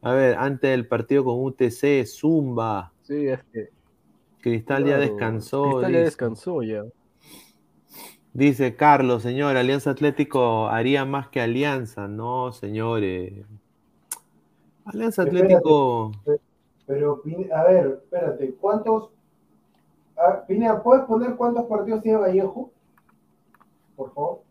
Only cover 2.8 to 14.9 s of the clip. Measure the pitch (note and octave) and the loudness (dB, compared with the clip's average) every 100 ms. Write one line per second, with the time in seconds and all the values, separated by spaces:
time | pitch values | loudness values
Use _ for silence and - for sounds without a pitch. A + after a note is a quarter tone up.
2.8 | F2+ _ _ D3 C#3+ C3 _ A2+ G#2 _ | -8 _ _ -4 -4 -4 _ -14 -14 _
3.8 | _ _ _ _ _ _ B2 A#2 A2+ C#3 | _ _ _ _ _ _ -2 -2 0 0
4.8 | C#3 C#3+ C#3 G#2 A2 A2+ G#2+ C3+ C#3+ C3+ | 2 2 0 -2 -4 -4 -6 -2 0 0
5.8 | - E3 E3+ - A#2+ A2 - E3+ A2 G#2+ | 0 2 2 0 -6 -6 -8 -6 -4 -6
6.8 | G#2+ - _ _ _ - - _ _ _ | -10 -18 _ _ _ -20 -20 _ _ _
7.8 | _ - - - _ B2 C#3+ B2+ C3 - | _ -20 -20 -20 _ 2 2 4 -2 2
8.8 | D3+ C#3+ C3 A#2+ A#2 B2+ C#3+ C3 B2 C#3 | 6 6 4 0 -2 -2 0 2 2 0
9.8 | C#3+ C3+ D3 C#3 C#3 C3+ B2 A2+ A2 A2+ | -2 0 0 0 0 2 2 2 0 0
10.8 | A#2+ C#3 C3+ C#3 C3 C#3 A#2 A#2+ D3 C3+ | 2 0 0 -4 -4 -4 -2 0 -2 -2
11.8 | A2+ - G2+ G#2 A#2 B2+ B2+ A2+ G2+ G#2+ | -6 -10 -10 -8 -6 -6 -6 -8 -10 -6
12.8 | A2+ A2+ G2 F#2 F2+ G2 G2+ G#2+ _ _ | -4 -2 -2 -4 -8 -14 -20 -20 _ _
13.8 | _ _ _ - _ _ _ _ _ _ | _ _ _ -18 _ _ _ _ _ _
14.8 | - | -14